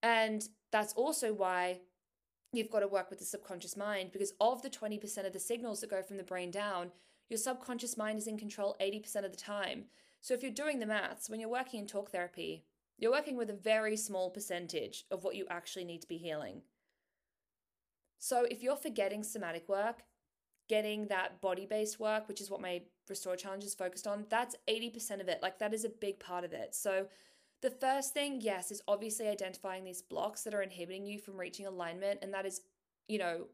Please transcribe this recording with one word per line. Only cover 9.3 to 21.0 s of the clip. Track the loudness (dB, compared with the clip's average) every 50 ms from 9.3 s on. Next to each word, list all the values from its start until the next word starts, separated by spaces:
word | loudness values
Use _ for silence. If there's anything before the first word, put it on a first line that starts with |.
the | -6 -8
time. | -8 -6 -2 -2 0 -2 -2 -4 -8 -14 _ -20 -20 _ _ _
So | -2 0 0
if | 0
you're | 0 -2
doing | -2 0 0 0 0 0
the | 0 2
maths, | 2 0 0 -2 -4 -6 -8 -6
when | -6 -4
you're | -4 -2
working | -2 -2 -2 -2 -4 -6
in | -6 -4
talk | -4 -4 -4 -2
therapy, | -2 -2 -2 -2 -4 -6 -4 -4 -4 -6 -10 _ _ _ _ _ _ _
you're | 4 4
working | 4 4 2 0 -2 -2
with | -2 -2
a | -4
very | -4 2 4 4 6 6 4 2
small | 0 0 -2 0 0 0 0
percentage | -2 -4 -6 -4 -2 -4 -4 -2 -2 -2 -2 -2 -6 -10 -6 _
of | -6 -2 -2
what | -2 -2
you | -2 -4 -4
actually | -4 -6 -6 -6 -8 -6 -6
need | -6 -8 -10
to | -8 _
be | -8 -6
healing. | -4 -4 -4 -2 -4 -6 -8 -10 -14 _ _ _ _ _ _ _ _ _ _ _ _ _ _ _ _ _ _ _ _ _ _ _ _ _ _ _ _ _ _ _
So | -4 2 4 4 4 4
if | 2 2 2
you're | 0 0
forgetting | 2 0 -2 0 2 2 2 2 -2 -4
somatic | -4 -4 -4 -2 -2 -4 -4 0 0
work, | 2 2 2 0 0 -4 -10 _ _ _ _ _ _ _ _ _ _ _ _ _
getting | 4 4 4 4 0 0